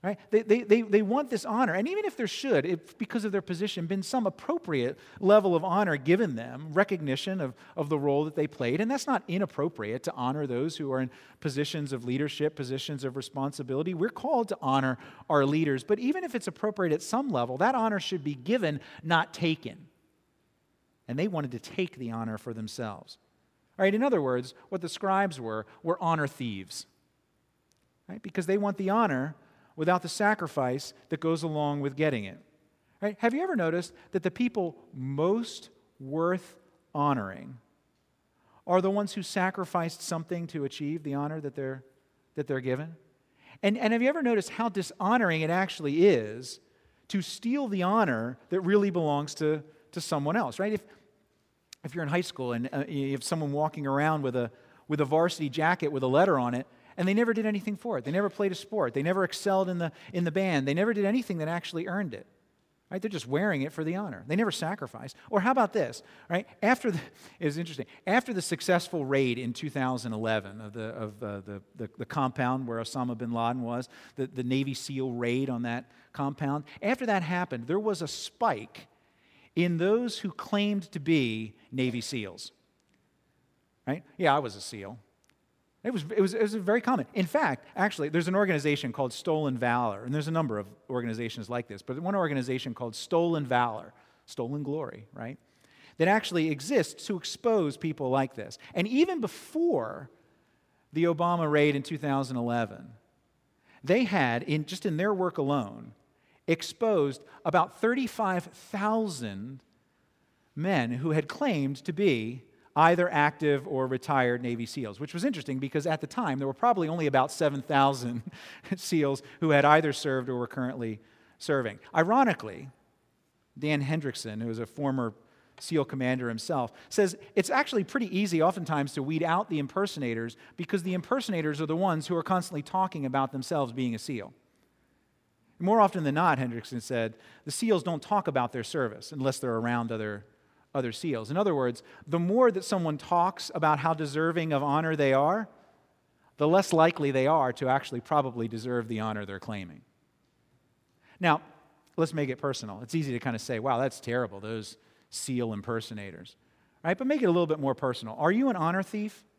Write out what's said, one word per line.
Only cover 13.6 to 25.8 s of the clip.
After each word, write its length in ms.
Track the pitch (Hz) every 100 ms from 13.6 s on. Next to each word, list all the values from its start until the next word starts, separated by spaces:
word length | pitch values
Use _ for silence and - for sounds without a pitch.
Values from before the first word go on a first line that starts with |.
| 131 135 156
We're 160 | 175 202
called 360 | - 269 285 226
to 80 | -
honor 340 | 139 135 131 - - - -
our 160 | 147
leaders. 380 | 139 151 160 131
But 160 | 127 214
even 240 | 247 370
if 140 | 349 240
it's 100 | -
appropriate 480 | 151 214 214 180
at 80 | 156
some 280 | - 226 277
level, 280 | 147 120 131
that 160 | 208
honor 240 | 262 220 202
should 240 | - 185
be 140 | 143 139
given, 420 | 127 240 175 147 - -
not 320 | 160 165 170
taken. 540 | - 170 156 117 - - _ _ _ _ _ _ _ _ _ _ _ -
And 100 | 123
they 80 | 196
wanted 240 | 170 139
to 80 | 120
take 380 | - - 180 -
the 160 | 120
honor 260 | 113 113 107
for 160 | -
themselves. 640 | 113 110 - 113 95 - - _ _ _ _ _ -
All 80 |
right, 100 | 190
in 80 | 214
other 180 | 262 226
words, 340 | 135 123 127 - -
what 100 | 185
the 80 | 170
scribes 520 | - 196 190 196 143
were, 240 | 113 110 107 -